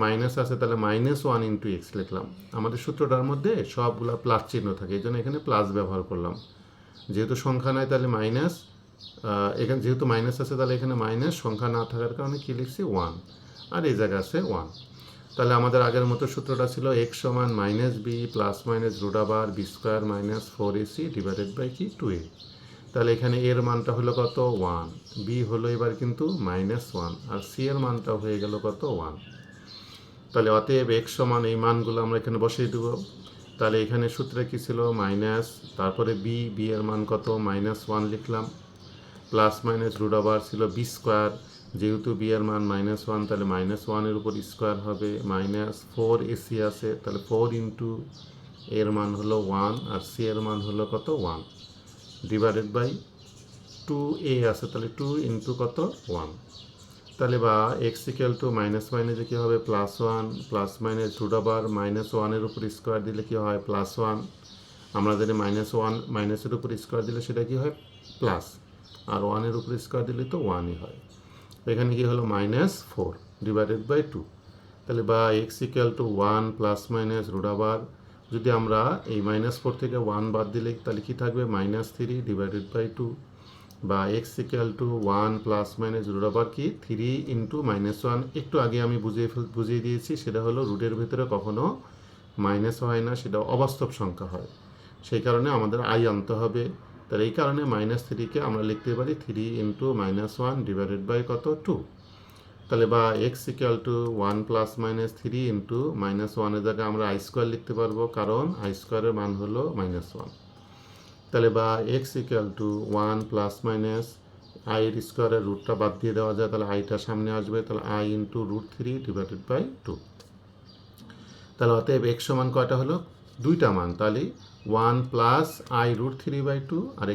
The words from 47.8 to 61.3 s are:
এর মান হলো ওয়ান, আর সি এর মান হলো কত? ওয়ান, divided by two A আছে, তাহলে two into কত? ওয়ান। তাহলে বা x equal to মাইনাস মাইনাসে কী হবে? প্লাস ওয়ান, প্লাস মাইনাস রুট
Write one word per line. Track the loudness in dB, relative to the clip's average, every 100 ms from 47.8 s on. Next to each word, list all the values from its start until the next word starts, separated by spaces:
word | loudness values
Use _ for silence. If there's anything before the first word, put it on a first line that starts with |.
| -6 -6 -10 -16 -20 -20 -20 -20 -4 0
এর | 2 2
মান | 0 -2
হলো | 0 0 2
ওয়ান, | 2 2 0 -4
আর | -6 -6
সি | -4 -2
এর | -2 -2
মান | -2 -2
হলো | -2 -2
কত? | -2 -2 -2
ওয়ান, | -2 -4 -10 -18 -20 -20 -20 -20 -20 -14 -2
divided | 2 4 2 0 0
by | 0 -2 -10 -20 -20 -20 -20 -20 -20 -18 -6
two | -2 -2 -2 0
A | 4 4
আছে, | 2 -4
তাহলে | -6 -6 -4
two | -2 0 0
into | -2 -4 -2
কত? | -2 0 -2 -4 -6
ওয়ান। | -6 -6 -10 -18 -20 -20 -20 -20 -20 -20 -2
তাহলে | 2 4 6
বা | 6 4 2 0
x | -2 -6
equal | 0 0 2
to | 0 2
মাইনাস | 2 0 0
মাইনাসে | 0 0 -2 -2
কী | 0
হবে? | 4 4 4
প্লাস | 2 0 0
ওয়ান, | 0 0 -2 -6 -4
প্লাস | -2 -2 -2
মাইনাস | -2 0 -2 -2
রুট | 0